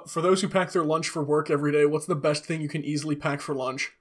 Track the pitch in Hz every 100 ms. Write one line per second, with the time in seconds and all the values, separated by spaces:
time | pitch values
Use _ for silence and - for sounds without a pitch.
0 | - 165 175 190 190 190 175 180 156 160
1 | 156 160 143 151 151 143 147 147 147 151
2 | 165 156 151 147 - 165 151 151 143 147
3 | 151 147 156 143 - 131 127 135 - _